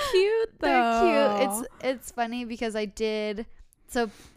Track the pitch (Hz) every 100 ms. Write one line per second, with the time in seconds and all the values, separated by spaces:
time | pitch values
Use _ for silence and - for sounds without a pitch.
0 | 571 381 403 453 453 - 302 262 233 226
1 | 233 226 - 208 269 214 262 - 247 254
2 | - - 233 240 240 226 233 220 214 -
3 | 220 214 214 208 226 - - _ _ 254
4 | 226 - -